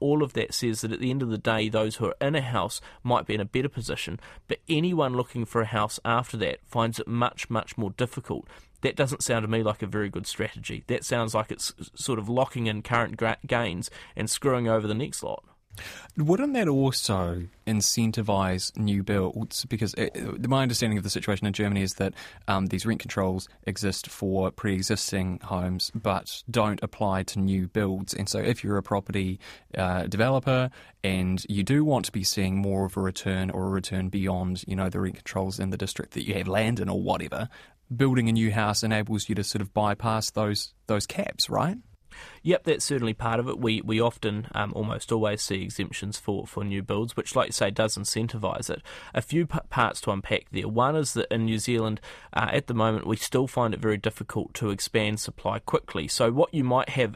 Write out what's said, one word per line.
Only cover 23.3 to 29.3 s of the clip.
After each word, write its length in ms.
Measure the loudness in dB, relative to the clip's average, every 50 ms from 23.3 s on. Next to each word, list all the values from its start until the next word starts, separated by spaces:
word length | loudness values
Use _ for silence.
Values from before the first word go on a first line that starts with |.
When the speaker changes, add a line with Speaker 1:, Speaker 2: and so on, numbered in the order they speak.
| 2 0 -4 -8 -14 -8 -6
Speaker 2:
exist 460 | -6 -4 0 0 0 0 -2 -6 -10
for 420 | -8 -4 -2 0 2 2 2 0
pre-existing 880 | 0 -2 0 0 0 0 2 0 0 0 0 -2 -2 0 0 -2 -2 -4 -4
homes 480 | -4 -2 -2 0 0 0 0 -2 -4 -4
but 480 | -2 0 0 0 0 -2 -6 -10 -12 -10 0
don't 300 | 2 2 4 4 2 0 -4
apply 400 | -6 -2 0 0 2 2 2 0
to 160 | 0 0 2
new 300 | 2 4 4 2 2 0
builds. 440 | 0 0 2 2 0 -2 -4 -4 -4
And 160 | -4 -4 -2
so 120 | -2 0
if 240 | 0 0 0 0 0
you're 140 | 0 0 0
a 40 | 0
property, 560 | 0 0 0 0 -2 -2 -2 0 -2